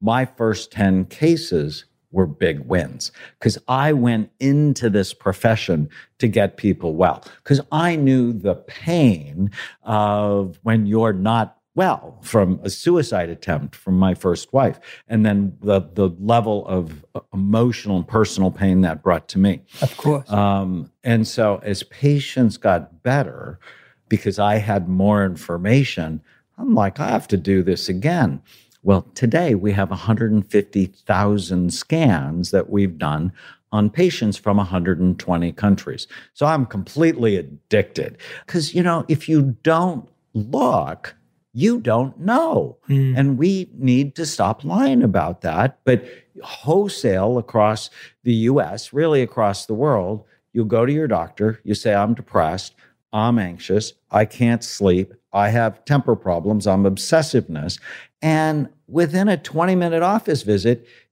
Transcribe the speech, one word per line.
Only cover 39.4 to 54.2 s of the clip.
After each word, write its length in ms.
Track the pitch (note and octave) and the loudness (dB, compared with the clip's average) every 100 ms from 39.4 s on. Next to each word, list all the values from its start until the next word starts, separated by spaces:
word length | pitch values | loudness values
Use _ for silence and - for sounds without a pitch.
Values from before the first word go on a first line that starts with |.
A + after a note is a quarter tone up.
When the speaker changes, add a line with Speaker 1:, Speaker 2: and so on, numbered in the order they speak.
| C#3 A#2 | 2 0
Speaker 1:
don't 460 | D#3+ D#3+ F3+ C#3+ - _ _ | 2 2 0 -4 -12 _ _
look, 840 | A2 G#2+ A#3 B3+ A#2 C#2 - - - _ _ _ A#2 | -8 -4 0 0 0 -2 -8 -16 -20 _ _ _ 0
you 220 | G3 A#3+ | 0 0
don't 380 | A#2 A2+ C3 - | 0 0 0 -4
know. 560 | F3+ B3+ E4 - D2 - - | -2 0 0 0 -2 -8 -2
Speaker 2:
Mm. 280 | C#3 C3+ C3 | 0 2 2
Speaker 1:
And 220 | C#3 B2+ | 0 2
we 320 | E3+ F#3+ F3+ - | 2 0 -6 -2
need 380 | C3 B2 C#3+ D3 | 2 2 0 -4
to 100 | D#3+ | -8
stop 380 | - G2 A2+ | -2 -2 -2
lying 380 | D3 F#3+ C4+ B3+ | -4 0 2 4
about 380 | A#3+ F#2 D#2+ F2+ | 2 2 -2 -4
that. 360 | E2 D#2+ B2+ - | -4 0 -2 0
But 200 | C3 B2 - - _ - | 0 0 -2 -18 _ -20
wholesale 960 | - - C3+ F3+ G3+ - B2 F#2 G2+ B2 | -18 -10 0 0 0 -2 -2 0 0 -2
across 520 | A2 A2+ G#2 A2 - - - _ | -2 2 2 0 -8 -16 -20 _
the 100 | B2 A2+ A2+ | -2 2 2
U 100 | C#3 | 2
S, 320 | E2 G#2 - | 0 -6 -6
really 300 | C#3 D#3+ D3 | -2 2 2
across 420 | A#2+ - G#2+ G2 | 0 0 0 0
the 100 | - | -6
world, 500 | G#2+ D3 A#2 F2+ G#2+ - _ _ | -2 0 0 -2 -6 -12 _ _
you'll 120 | A#2+ | -4
go 200 | A2 A2+ | 0 2
to 80 | B2 | 2
your 140 | D3+ D3+ | 0 0
doctor, 520 | F2+ E2 - G#2+ A2 | -2 -4 -4 -4 -4
you 100 | - | -6
say, 200 | G2+ A#2 | -4 0
"I'm 180 | G2+ G#2 | 0 0
depressed, 640 | A2+ - G2 D#2+ F#2 - _ _ _ _ | -2 -2 0 0 -2 -10 _ _ _ _
I'm 260 | G#2+ A2+ A#2+ | -2 0 0
anxious, 560 | F2+ F2+ - G2 - - _ | -2 -8 -2 -2 -2 -12 _
I 140 | G2+ | 0